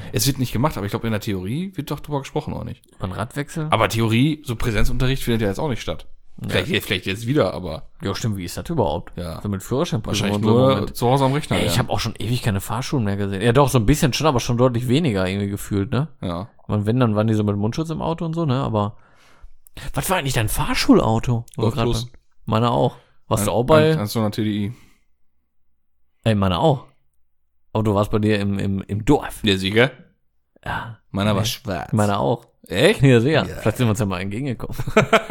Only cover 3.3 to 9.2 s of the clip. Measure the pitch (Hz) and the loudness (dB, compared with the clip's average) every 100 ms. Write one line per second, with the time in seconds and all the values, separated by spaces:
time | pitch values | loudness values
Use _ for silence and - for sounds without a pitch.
3.3 | - 143 - 156 107 107 113 113 113 143 | -8 -8 -6 -2 2 2 2 2 4 2
4.3 | 151 - 113 - 104 113 127 127 131 - | 0 -6 -4 -2 4 4 4 2 0 0
5.3 | 113 107 98 151 127 - 82 - - - | 0 0 -2 -4 -4 -6 -10 -10 -18 -18
6.3 | - - 104 90 104 - 95 95 95 117 | -12 -4 -2 0 -2 -2 -4 -4 -6 -2
7.3 | 147 98 76 90 78 - - - 95 117 | 0 0 -2 -8 -10 -12 -10 -8 -4 -4
8.3 | 98 85 - 90 170 95 78 - - | -4 -6 -8 -6 -2 0 -2 -6 -10